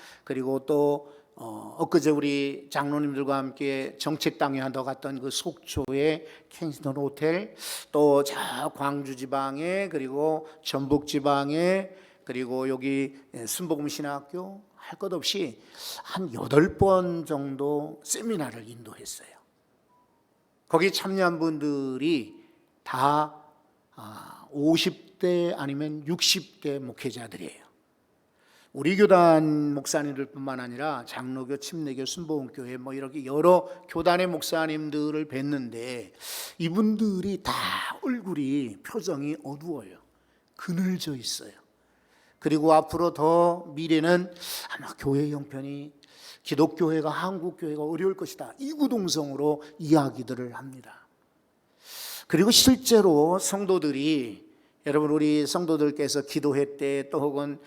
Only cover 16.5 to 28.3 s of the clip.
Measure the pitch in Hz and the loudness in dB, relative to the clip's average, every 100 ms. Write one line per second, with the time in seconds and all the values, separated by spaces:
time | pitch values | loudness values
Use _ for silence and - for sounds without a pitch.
16.5 | 143 185 - 196 185 180 170 151 147 139 | 6 6 4 6 6 4 -4 -4 -4 -4
17.5 | 135 143 147 151 160 - - 226 202 131 | -4 -2 -2 -4 -10 -8 -6 -4 -4 -6
18.5 | 113 110 120 110 110 - - - - _ | -10 -16 -18 -18 -16 -16 -16 -18 -20 _
19.5 | _ _ _ _ _ _ _ _ _ _ | _ _ _ _ _ _ _ _ _ _
20.5 | _ - 165 190 - 196 190 180 165 165 | _ -2 2 2 0 -4 0 0 2 -2
21.5 | 156 147 143 135 127 151 151 95 - _ | -2 -2 -2 -4 -2 0 -2 -4 -16 _
22.5 | _ _ _ - 123 135 147 151 - - | _ _ _ -8 0 2 2 0 -6 -20
23.5 | _ _ _ _ - 107 107 - - - | _ _ _ _ -20 -18 -16 -18 -20 -10
24.5 | 147 151 165 185 - - - 180 175 170 | 0 4 4 2 -2 -16 -2 0 2 0
25.5 | - 139 139 151 151 147 175 - 190 143 | -2 -6 -4 -6 -6 -4 0 0 0 -4
26.5 | - 147 139 127 110 131 120 113 - 82 | -8 -6 -6 -8 -8 -8 -8 -12 -12 -14
27.5 | - - _ _ _ _ _ _ | -16 -20 _ _ _ _ _ _